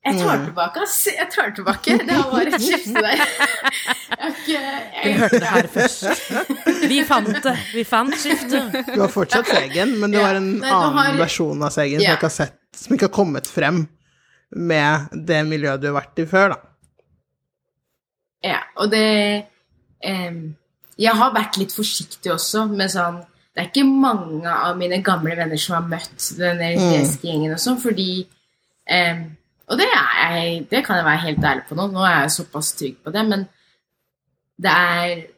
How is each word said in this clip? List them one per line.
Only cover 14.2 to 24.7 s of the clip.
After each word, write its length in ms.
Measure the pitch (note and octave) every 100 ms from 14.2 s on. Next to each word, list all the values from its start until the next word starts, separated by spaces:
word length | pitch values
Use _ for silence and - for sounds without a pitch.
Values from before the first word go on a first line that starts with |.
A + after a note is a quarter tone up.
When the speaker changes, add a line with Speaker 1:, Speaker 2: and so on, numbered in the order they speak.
| _ _ _
Speaker 2:
med 560 | - E3+ D#3 D3 D#3 D3
det 340 | - D#3+ D#3 D#3
miljøet 340 | D#3 C#3+ C3+
du 120 | C#3+
har 80 | C#3+
vært 160 | - -
i 80 | E3
før, 220 | F#3+ G3
da. 80 | - _ _ _ _ _ _ _ _ _ _ _ _ _ _ _ _ _ _
Speaker 1:
Ja, 160 | F#3+ D#3 - -
og 140 | G#3
det, 560 | A3 G#3+ G#3+ G#3 G#3 G#3 _ _ _ _ _
em, 540 | - F#3+ F3 E3+ D#3 D3+ _ _ _ -
jeg 160 | A3
har 160 | G#3+ B3+
vært 260 | A3 G#3+ G3
litt 120 | F#3+
forsiktig 600 | - G#3+ - D#3+ - F#3
også, 360 | E3 - G#3+ A3
med 220 | G3+ F#3+
sånn, 300 | F#3+ F3 F3 - _ _
det 80 | -
er 80 | F3
ikke 160 | C4+ C4+
mange 600 | C4+ C4+ G#3+ E3 D#3 E3+
av 260 | D#3 E3